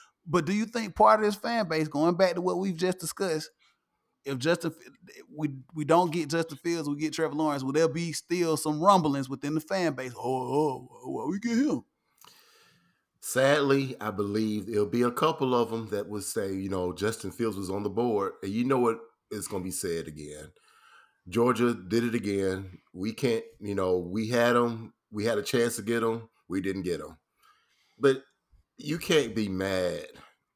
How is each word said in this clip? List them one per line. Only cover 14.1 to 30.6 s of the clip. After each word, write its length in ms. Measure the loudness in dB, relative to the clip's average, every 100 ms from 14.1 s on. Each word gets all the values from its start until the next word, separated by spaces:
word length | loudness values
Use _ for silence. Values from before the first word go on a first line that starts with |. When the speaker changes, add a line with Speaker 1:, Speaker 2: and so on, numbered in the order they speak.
Speaker 2:
believe 560 | -4 -2 0 0 -2 -2
there'll 180 | 0 2
be 160 | 2
a 100 | 0
couple 440 | 2 0 0 0 2
of 160 | 0
'em 140 | -2 -4
that 200 | -6 -4
would 160 | -8
say, 300 | -6 -4 -4
you 160 | -2 -2
know, 240 | -2 -2
Justin 380 | -2 -2 -2 -6
Fields 260 | -4 -4 -2
was 120 | -4
on 140 | -4
the 60 | -4
board, 440 | -2 0 2 0 -4
and 80 | -4
you 120 | -2 2
know 140 | 2
what 200 | 2 0 -6 _ _
is 160 | -10 -6
gonna 160 | -6
be 80 | -6
said 360 | -6 -4 -4 -6
again. 440 | -10 -12 -14 -16 _ _ _ _ -20 _ _ -6
"Georgia 460 | 2 2 4 2
did 300 | 0 -2 0
it 100 | 0
again. 680 | 0 -2 0 0 -2 -6 -14 _
We 200 | -8 -8
can't, 300 | -2 0 0 -4 -10
you 140 | -6
know, 240 | -2 2 0
we 320 | 0 -4 0
had 260 | 2 4 4
'em, 380 | 2 -2 -10 -18 _
we 140 | -4 0
had 120 | 0
a 40 |
chance 320 | 0 2 0 0
to 40 |
get 220 | -2 0
'em, 260 | 0 -2 -6 _ -6
we 140 | -4
didn't 220 | -2 -4
get 180 | -4 -4
'em." 160 | -6 -16 _ _ _ _ _ _ _ 0
But 260 | 2 2 -2 _ _ _ _ -14
you 220 | -8 -6
can't 340 | 0 2 2
be 160 | 0 -2
mad 580 | -2 0 0 0 -2 -8 -18 -20 _ _ -14